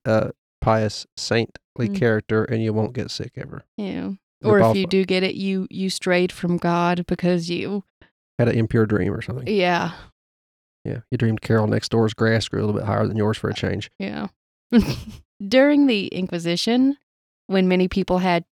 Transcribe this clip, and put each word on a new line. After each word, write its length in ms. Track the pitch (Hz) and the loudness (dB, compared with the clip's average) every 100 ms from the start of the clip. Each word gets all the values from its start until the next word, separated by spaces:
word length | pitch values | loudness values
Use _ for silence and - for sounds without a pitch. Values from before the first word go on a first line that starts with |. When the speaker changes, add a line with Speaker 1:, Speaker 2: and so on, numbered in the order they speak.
Speaker 1:
a 260 | - 110 - - _ _ | 0 0 0 -6 _ _
pious, 460 | - 110 110 - - - | 0 2 0 -4 -14 -10
saintly 720 | - 113 113 - _ - 113 | -2 -2 -2 -6 _ -6 -4
Speaker 2:
Mm. 80 | 101 | 0
Speaker 1:
character, 460 | 120 110 - 110 | 2 0 0 -2
and 180 | 110 113 | 0 -2
you 100 | 113 | -2
won't 180 | 107 110 | -2 -2
get 180 | 117 - | -4 -8
sick 220 | - 110 - | -8 -12 -12
ever. 280 | - - - - | -14 -16 -16 -12
Speaker 2:
Yeah. 320 | 202 - 185 196 _ _ | -8 -8 -8 -10 _ _
Speaker 1:
The 60 | 214 | 2
Speaker 2:
Or 100 | 208 | 4
if 40 | |
Speaker 1:
Bible 140 | 190 190 | 6 4
Speaker 2:
you 100 | 185 | 2
do 180 | 190 185 | 2 2
get 160 | 185 | 0
it, 100 | 185 - | 0 -2
you, 300 | 196 190 185 | -4 -4 -4
you 180 | - 190 | -6 -6
strayed 400 | - - 180 180 | -4 0 2 0
from 280 | - 175 175 | -2 -2 0
God 480 | 175 170 175 175 175 | 0 0 0 -2 -4
because 420 | 180 175 180 165 | -2 0 0 -2
you 320 | 175 113 202 - _ _ _ _ - | -6 -4 -6 -8 _ _ _ _ -2
Speaker 1:
had 100 | 120 | 0
an 60 | 117 | 2
impure 260 | 113 117 | 2 2
dream 280 | 110 107 95 | 2 2 0
or 80 | - | -4
something. 240 | - 127 127 | -6 -8 -4
Speaker 2:
Yeah. 440 | 208 180 175 170 - - _ _ _ _ _ _ _ | 0 2 0 -2 -6 -18 _ _ _ _ _ _ _
Speaker 1:
Yeah. 160 | - - - | -10 -10 -6
You 60 | 123 | -2
dreamed 240 | 117 110 | 0 -2
Carol 260 | - 113 107 | 0 2 2
next 220 | 107 - | 0 0
door's 220 | 113 110 | 2 2
grass 340 | 107 113 113 - | 2 2 2 0
grew 140 | 104 | -2
a 40 | 104 | -2
little 120 | 104 | -2
bit 80 | 107 | 0
higher 200 | 104 107 | 0 0
than 80 | 110 | 0
yours 220 | 107 110 | 0 0
for 100 | 107 | -4
a 60 | |
change. 360 | 104 98 95 - - | -4 -4 -4 -8 -10
Speaker 2:
Yeah. 280 | 196 208 202 _ _ _ _ | -8 -6 -10 _ _ _ _
<laughs> 40 | 240 180 135 - - - - 202 | 2 2 -2 -10 -18 -20 -14 0
During 400 | 254 285 294 285 | 4 6 6 4
the 200 | 214 185 | 2 -2
Inquisition, 880 | - 185 175 170 175 - 240 269 285 _ _ _ _ - | -6 -6 -4 -2 -2 0 2 2 0 _ _ _ _ -2
when 220 | 190 185 | 2 4
many 200 | 185 185 | 4 2
people 300 | - 185 180 | 0 0 0
had 260 | 185 175 170 | 2 0 -2